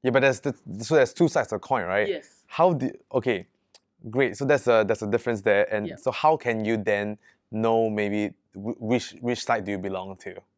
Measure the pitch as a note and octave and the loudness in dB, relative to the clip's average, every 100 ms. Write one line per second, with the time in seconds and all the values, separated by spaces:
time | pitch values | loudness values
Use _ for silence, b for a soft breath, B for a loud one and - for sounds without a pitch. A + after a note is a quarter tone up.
0 | B2+ B2+ C3+ C3 D3 - - G2 A2+ D#3+ | 2 2 2 0 -4 -6 -12 -12 2 4
1 | B2 - E3 D#3 A2+ G#2+ - B2+ F2 G2 | 4 2 2 2 -2 -6 -2 -2 0 0
2 | G#2+ E3+ - _ _ - F3+ D#3 C3 - | 0 -4 -8 _ _ 2 2 2 -4 -8
3 | _ C3+ A#2+ G2+ F2 _ _ _ _ _ | _ -2 0 -2 -4 _ _ _ _ _
4 | - A#2 B2+ G#2 C#3 C#3+ B2 A2+ G#2 A2 | -6 0 0 -2 2 2 6 4 4 0
5 | G#2+ A2 - A2 G#2+ G2+ G#2 G#2+ G#2 - | 0 -2 0 -2 2 4 2 -2 -4 -6
6 | - - D#3 D#3+ B2 A2 G#2+ A2+ G2+ G#2 | -6 2 2 2 -2 -2 0 0 0 0
7 | G#2 G#2+ b b _ G#2+ A2+ A2+ A2+ G#2+ | -2 -8 b b _ -2 2 2 2 0
8 | G#2 G#2 G#2 - _ G2 G#2 - A2 A#2+ | -2 -2 -4 -6 _ -14 -10 -8 -2 -2
9 | - - A#2+ A#2+ - A#2 F#2+ G2+ G2 F#2 | -2 -10 -6 -6 -4 -4 -4 -6 -6 -8
10 | F#2+ F#2+ - F#2 _ | -10 -14 -16 -16 _